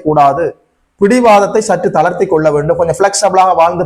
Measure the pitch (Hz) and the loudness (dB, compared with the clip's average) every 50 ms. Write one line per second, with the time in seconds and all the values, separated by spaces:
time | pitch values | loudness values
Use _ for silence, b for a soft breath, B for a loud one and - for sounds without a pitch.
0 | - 156 151 147 143 139 135 170 170 - - _ _ _ _ _ _ _ _ - | -4 -2 0 2 2 2 0 -2 -4 -6 -8 _ _ _ _ _ _ _ _ -2
1 | 202 202 247 254 240 220 208 202 202 185 - 220 214 208 180 175 - 185 - 156 | 0 0 2 2 4 4 4 4 2 0 -2 -2 -2 -2 -4 -2 -2 -2 -2 0
2 | 156 180 175 175 196 - 170 156 156 156 147 147 147 160 170 170 170 165 156 - | -2 -2 -2 -4 -4 -2 -2 0 0 0 0 0 -2 -2 -2 -2 -2 -4 -2 -2
3 | 196 196 196 - 214 185 185 190 185 185 175 165 165 175 180 175 175 | -2 -2 -2 -2 -2 0 2 2 2 2 2 2 2 0 0 -4 -4